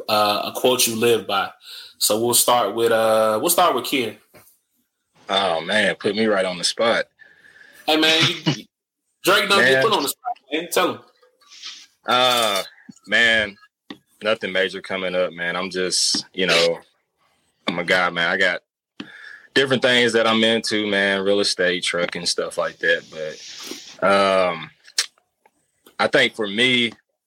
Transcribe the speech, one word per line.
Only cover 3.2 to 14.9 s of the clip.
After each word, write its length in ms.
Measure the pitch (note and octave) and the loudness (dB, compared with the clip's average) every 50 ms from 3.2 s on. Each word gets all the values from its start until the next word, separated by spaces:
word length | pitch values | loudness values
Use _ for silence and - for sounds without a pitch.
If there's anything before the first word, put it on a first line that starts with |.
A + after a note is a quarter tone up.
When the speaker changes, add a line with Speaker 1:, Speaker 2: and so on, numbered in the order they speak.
| A2 A2 G#2+ A2 | 2 2 0 0
Speaker 1:
we'll 80 | C3 F3 | -2 0
start 260 | E3+ - F3+ E3 C3 | 2 2 2 2 0
with 100 | B2 - | -2 -4
Ken. 320 | - - C#3 A#2+ A2 A2 - _ _ _ - - _ _ _ _ _ _ _ _ _ _ _ _ _ _ _ _ - | -4 -4 -4 -4 -4 -8 -12 _ _ _ -20 -20 _ _ _ _ _ _ _ _ _ _ _ _ _ _ _ _ -4
Speaker 2:
Oh 320 | G2+ G2 G2 F#2 E2 D#2+ | -2 -2 0 0 -2 -2
man, 340 | D#2+ F2 G2+ G#2+ G#2 F#2+ E2 | -4 -2 -2 0 0 0 -2
put 200 | - - A2 F#2+ | -2 -4 -4 -2
me 100 | G#2 A2+ | 0 0
right 200 | A2 G#2 G2 F#2+ | 0 2 0 0
on 120 | F#2 F2+ F2 | -2 -4 -4
the 60 | E2+ | -4
spot. 420 | - - - A2+ A#2 G#2+ F2+ - - _ _ - - _ _ _ - - - - - - - - | -4 -2 0 0 0 0 0 -2 -6 _ _ -20 -20 _ _ _ -20 -20 -20 -20 -20 -20 -8 -2
Speaker 1:
Hey 120 | - D#3 D#3 | 0 0 2
man, 240 | D#3 D#3+ D#3+ D#3+ E3 - | 4 2 4 2 2 0
you, 80 | F3 D#3+ - | 0 -2 -2
Speaker 2:
<laughs> 800 | D#3+ C#3+ G#2+ - - _ _ _ _ _ _ _ _ _ _ - | -2 -2 -2 -6 -16 _ _ _ _ _ _ _ _ _ _ 0
Speaker 1:
Drake 240 | E3 F#3+ G#3 - F#3+ | 2 2 2 2 2
don't 120 | G3+ G3 - | 2 4 4
get 100 | C3 C3+ | 6 4
Speaker 2:
Man. 100 | C3 - | 4 4
Speaker 1:
put 100 | A3 G#3+ | 4 2
on 100 | F3 C#3+ | 2 0
the 60 | C3+ | -4
spot, 280 | - - - - - - _ _ | -6 -8 -10 -10 -10 -10 _ _
man. 160 | C#3+ D#3 F3 E3+ | -8 -8 -6 -4
Tell 200 | - A3 G3 D#3+ A#2+ | -2 0 0 0 -2
him. 40 | G#2+ - _ _ _ _ _ _ _ _ _ - - - - - - - - _ _ _ - | -6 -12 _ _ _ _ _ _ _ _ _ -20 -18 -18 -18 -18 -18 -20 -20 _ _ _ 0
Speaker 2:
Uh, 560 | A#2 B2+ B2+ B2+ B2 A#2+ A#2 G#2+ G2+ F#2+ F2+ - - - _ - - - _ F#2+ | 2 2 4 2 2 2 2 0 0 -2 -4 -6 -12 -20 _ -20 -20 -20 _ -2
man, 480 | G2+ A2 A#2 A#2 A2+ A2+ G#2+ G#2 G2 - - _ _ _ _ _ - - _ _ _ _ - | 2 2 4 4 4 2 0 -2 -6 -12 -20 _ _ _ _ _ -20 -20 _ _ _ _ -2
nothing 280 | G#2+ A2+ - - G2 | -2 -2 -2 -4 -4
major 300 | F#2 F#2+ F#2+ F#2+ F2+ F#2+ | -2 0 0 -2 -2 -8
coming 320 | F2+ - | -10 -8